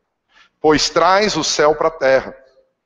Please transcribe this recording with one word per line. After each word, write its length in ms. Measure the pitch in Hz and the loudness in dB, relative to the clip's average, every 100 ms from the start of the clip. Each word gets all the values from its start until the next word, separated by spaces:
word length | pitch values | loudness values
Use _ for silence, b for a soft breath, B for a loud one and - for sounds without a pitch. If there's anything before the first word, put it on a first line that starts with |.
| _ _ _ b b _ | _ _ _ b b _
pois 300 | 151 151 - | 2 2 0
traz 460 | 170 165 190 208 156 | 0 2 2 0 -4
o 60 | |
céu 320 | - - 151 | -6 0 0
pra 160 | 156 160 | 0 -4
terra. 460 | - 135 131 107 - _ _ _ _ | -2 0 0 -2 -16 _ _ _ _